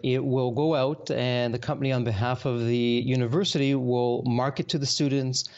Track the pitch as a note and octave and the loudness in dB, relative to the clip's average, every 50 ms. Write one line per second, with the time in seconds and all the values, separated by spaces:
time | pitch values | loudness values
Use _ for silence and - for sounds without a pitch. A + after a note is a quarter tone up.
0 | - C3 B2+ C3 - C#3 B2+ C3 B2+ B2 A#2 C3+ D3+ D#3+ D#3+ C3+ C3 C#3 D#3 - | -2 0 0 0 0 0 0 0 0 0 0 0 2 2 2 2 2 0 -2 -4
1 | - - B2 A#2+ B2 B2+ B2 B2 A#2+ A#2+ A2+ A#2 - - C#3+ - C3+ C3+ C3 B2+ | -4 -4 -2 0 0 0 0 0 0 0 -2 -2 -4 -4 -4 -2 0 0 0 0
2 | A#2+ A#2 G#2+ G2 B2 B2 B2+ B2+ - C#3 B2 A#2+ A#2 A#2 A#2+ A#2+ A#2+ A#2+ A#2+ A#2+ | 0 0 0 0 0 0 -2 -2 -2 -2 -2 0 0 0 2 2 2 2 2 2
3 | A#2+ B2+ C3 B2+ A#2+ A#2 C3 F#3 G3+ - - D3+ C#3 C#3 C#3 C3+ B2+ B2 B2 A#2+ | 2 0 0 0 0 0 0 0 0 0 0 0 2 2 2 2 0 0 0 2
4 | B2 A#2+ A#2+ A#2+ - B2+ A#2 A#2+ B2+ C#3+ - - - - - D3 C#3 C3+ - - | 2 0 0 0 0 0 0 2 0 0 -2 -4 -4 -4 -2 -2 -2 -2 -2 0
5 | D3+ C#3 C3+ C#3 C3 C3 B2+ - - - - | 0 2 2 0 0 0 -2 -4 -4 -8 -10